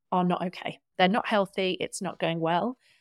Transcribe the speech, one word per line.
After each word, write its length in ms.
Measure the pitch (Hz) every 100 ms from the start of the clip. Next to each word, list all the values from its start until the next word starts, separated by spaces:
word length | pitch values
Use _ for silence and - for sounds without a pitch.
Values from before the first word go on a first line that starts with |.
| _
are 140 | 185 180
not 160 | 175
okay. 360 | 180 - - - _ -
They're 100 | 185
not 200 | 226 -
healthy. 500 | 214 190 - 185 -
It's 220 | - -
not 180 | 185 -
going 220 | 165 165
well. 360 | 160 175 214 254 _ _